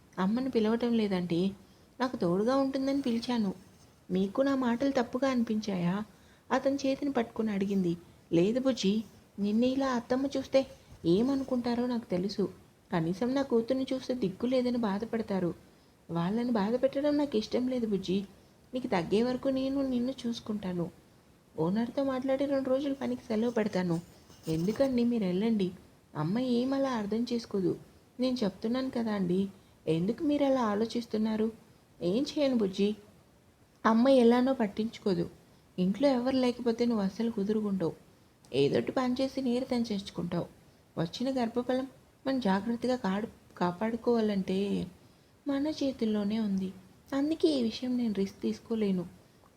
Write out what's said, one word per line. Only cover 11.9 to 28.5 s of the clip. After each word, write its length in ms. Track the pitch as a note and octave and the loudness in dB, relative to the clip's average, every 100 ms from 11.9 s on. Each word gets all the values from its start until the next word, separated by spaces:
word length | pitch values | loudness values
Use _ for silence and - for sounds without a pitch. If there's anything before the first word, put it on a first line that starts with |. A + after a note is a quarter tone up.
| A#3 - | -4 -4
తెలుసు. 440 | F3+ G3 G#3 F#3+ - - _ - | -2 -2 -2 -4 -4 -20 _ -6
కనీసం 440 | F3 D#3+ F#3+ B3 C4+ | -2 0 0 0 0
నా 60 | |
కూతుర్ని 440 | C4+ A#3 A3+ C4 C4 | 2 2 2 0 -2
చూస్తే 200 | C4 - | -4 -4
దిక్కు 320 | B3+ C#4+ - A#3+ | -2 -2 -2 0
లేదని 320 | C4 B3 A#3+ | 2 2 0
బాధపడతారు. 760 | A3 G3+ A3+ A3+ G#3+ F#3+ F3 - - - - _ - | 0 -2 -2 -4 -2 0 0 -4 -12 -20 -20 _ -6
వాళ్ళని 400 | E3 E3+ A3 B3 | -2 0 0 0
బాధ 320 | A3 G3 B3 | 0 0 2
పెట్టడం 340 | C4 C#4 D4 D4 | 0 0 2 2
నాకు 200 | C#4+ G#3+ | 2 0
ఇష్టం 300 | G#3+ A3+ B3+ | 0 0 0
లేదు 200 | B3+ A3 | 0 0
బుజ్జి. 380 | G3 F#3+ F#3+ F#3+ - - - - | 0 0 -2 -2 -12 -20 -20 -10
నీకు 140 | B3+ B3 | -8 -2
తగ్గే 360 | F#3 E3 G3+ | -2 0 0
వరకు 240 | A#3+ B3+ C4+ | 0 0 -2
నేను 420 | C4 C4+ C4+ C4+ | -2 0 -2 0
నిన్ను 240 | B3 B3 C4+ A#3+ | 0 -2 -4 -6
చూసుకుంటాను. 640 | A#3 - G#3 F#3 F3+ E3 - - - _ - _ - | -6 -6 -6 -4 -4 -4 -8 -20 -20 _ -20 _ -4
ఓనర్తో 440 | D#3+ G3+ A#3+ - | 0 0 -2 -2
మాట్లాడి 420 | C4+ C4 C4+ C4+ C#4 | -2 -2 0 0 0
రెండు 240 | C4+ C4 | 0 0
రోజులు 240 | C4 C#4+ | 0 0
పనికి 300 | C4+ A#3+ B3 | -4 -4 -6
సెలవు 280 | - G#3+ A#3 | -4 -2 0
పెడతాను. 500 | A#3 G#3 F3+ F3+ E3+ - - - - - | 0 0 0 0 0 -4 -16 -20 -12 -4
ఎందుకండి, 560 | D#3+ F3 A3 C4+ B3 | 0 0 2 0 2
మీరు 200 | A#3+ A#3+ | 0 0
వెళ్ళండి. 480 | F#3 F3+ A3+ A3 F#3 - - - _ D3 | 0 0 0 0 0 -4 -16 -20 _ -4
అమ్మ 240 | D#3 A3 | -2 0
ఏం 340 | B3+ A#3+ B3+ | 0 0 0
అలా 160 | C4+ C4+ | 0 0
అర్థం 360 | A#3+ G3+ A3 A#3+ | -2 -2 -2 -2
చేసుకోదు. 460 | A#3+ - G3+ F3 D3 - - - - | -4 -4 -2 0 -2 -8 -20 -16 -4
నేను 180 | B3+ B3 | -2 0
చెప్తున్నాను 460 | G3+ | -2